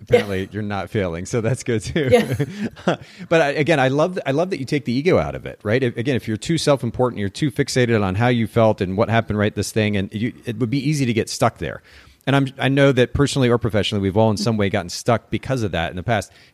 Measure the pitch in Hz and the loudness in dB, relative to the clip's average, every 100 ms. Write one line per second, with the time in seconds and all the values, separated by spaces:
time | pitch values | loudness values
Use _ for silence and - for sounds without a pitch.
0 | 101 123 104 95 95 101 104 101 90 110 | 2 2 2 -4 -4 -6 -6 -6 -4 -2
1 | 92 82 95 127 110 131 - 113 - 170 | -2 -4 -6 -2 -2 -2 -2 -4 -2 -2
2 | 131 120 113 127 143 202 220 - - - | 2 2 2 -4 -6 -6 -10 -6 -4 -4
3 | - - 175 165 143 139 147 151 131 143 | -6 -16 0 2 2 0 0 2 2 2
4 | 170 185 135 139 185 196 131 147 131 120 | 0 -2 -4 -2 -2 -4 -4 -4 -2 -2
5 | 170 117 73 67 65 - 104 123 120 120 | 2 2 2 -4 -10 -8 -2 0 0 -2
6 | 117 120 - 107 - 165 147 139 117 - | -2 -2 -2 -4 -2 0 2 0 0 -2
7 | 123 101 98 - 151 - 139 131 120 113 | -2 -2 -6 -2 -2 -2 -2 2 2 2
8 | 98 95 123 120 107 117 110 104 92 95 | 2 2 2 2 0 2 4 2 0 0
9 | 104 113 - 104 104 104 95 110 107 101 | 2 2 0 0 0 -2 -4 0 0 0
10 | 98 107 117 - - 104 120 139 131 151 | -4 -4 -6 -6 -8 -4 -2 -2 0 0
11 | 123 110 - - 117 - 76 50 - - | 0 0 -2 0 -2 -2 -8 -8 -14 -20
12 | - _ - 139 131 - 127 139 139 127 | -20 _ 0 2 2 -2 0 4 4 4
13 | 120 - 143 143 123 120 113 101 92 104 | 2 2 0 2 2 2 2 0 0 0
14 | 98 95 110 101 120 110 101 101 87 - | 0 4 2 2 0 0 0 -2 -4 -6
15 | - 113 - 110 - 131 104 82 82 90 | 0 0 -2 -6 -4 -4 -2 -2 -4 -4
16 | 123 107 - _ _ | -2 -2 -4 _ _